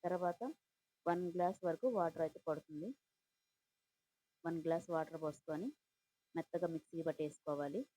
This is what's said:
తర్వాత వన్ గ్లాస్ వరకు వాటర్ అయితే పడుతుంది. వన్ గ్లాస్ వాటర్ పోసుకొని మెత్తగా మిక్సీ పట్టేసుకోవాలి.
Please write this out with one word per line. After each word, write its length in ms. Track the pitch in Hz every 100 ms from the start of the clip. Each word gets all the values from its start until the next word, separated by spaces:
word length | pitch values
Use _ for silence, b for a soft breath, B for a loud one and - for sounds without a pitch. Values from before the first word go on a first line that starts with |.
తర్వాత 360 | 180 175 180 175 254 320 _ _ _ _ -
వన్ 180 | 175 180
గ్లాస్ 320 | 175 175 196
వరకు 240 | 180 165 262
వాటర్ 340 | 226 170 165
అయితే 180 | 160 -
పడుతుంది. 460 | - 151 - 151 180 269 _ _ _ _ _ _ _ _ _ _ _ _ _ _
వన్ 140 | 165 165
గ్లాస్ 280 | 160 165 165
వాటర్ 280 | 165 156 160
పోసుకొని 480 | 156 147 - 156 226 302 _ _ _ _ _
మెత్తగా 340 | 165 160 175 175
మిక్సీ 340 | 165 - 165
పట్టేసుకోవాలి. 800 | 160 151 151 147 - 143 143 165 277